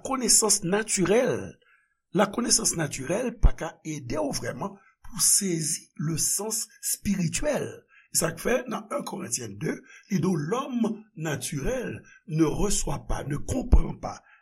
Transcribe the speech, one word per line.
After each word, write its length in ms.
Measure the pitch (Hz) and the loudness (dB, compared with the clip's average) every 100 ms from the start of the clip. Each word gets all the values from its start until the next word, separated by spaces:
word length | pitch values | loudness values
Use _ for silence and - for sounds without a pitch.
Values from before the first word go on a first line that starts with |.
| - | -2
konesans 560 | 262 233 - 214 - 165 | -2 2 4 4 2 0
natirèl, 880 | 202 220 - 175 220 240 110 95 - _ _ _ _ _ 175 | -2 0 0 4 4 2 -2 -6 -14 _ _ _ _ _ 0
la 120 | 208 | 2
konesans 480 | 240 233 - 220 165 | 0 0 2 2 -2
natirèl 560 | 156 - 127 190 247 - | -4 -4 -2 -2 -2 4
pa 160 | - - | 6 6
ka 160 | 160 - 156 | -2 -8 -8
ede 320 | 156 120 147 | -8 -4 -4
ou 140 | 294 - | -2 -4
vreman 400 | 117 - 196 202 _ _ - | -6 -6 -8 -10 _ _ -10
pou 160 | 226 | 0
sezi 680 | - - 196 165 147 - - - | 2 4 2 0 -2 -6 -8 -6
le 240 | 156 160 | -4 -2
sans 440 | - - 220 220 - - | 0 -2 -2 -4 -6 -8
spiritwèl. 840 | - - 214 180 165 - 302 226 - - - - _ - | -6 -4 -2 0 0 0 0 0 -4 -10 -20 -20 _ -2
Sa 140 | 165 | 0
k 80 | - | -2
fè, 140 | - 202 - | 0 0 0
nan 140 | 202 - - | -8 -6 -6
un 80 | |
Korentyen 540 | - - 120 120 113 98 | -6 -8 -6 -6 -6 -6
deux, 220 | 156 285 - - - | -6 -6 -10 -20 -4
li 120 | 180 | 0
di, 60 | 170 165 147 | 2 0 0
"L'homme 560 | 240 285 240 208 - - - | -2 -2 -2 -2 -2 -12 -8
naturel 840 | 160 127 - 143 135 254 202 - - - - | -4 -4 -4 -4 -4 -4 -6 -10 -14 -20 -4
ne 180 | 160 151 | 2 2
reçoit 640 | 156 196 - - 139 - | 4 2 2 0 -4 -2
pas, 180 | 98 - | -2 -2
ne 100 | 143 | -4
comprend 600 | - - - - - - | -2 -2 8 8 8 0
pas 280 | - - - _ | -10 -10 -16 _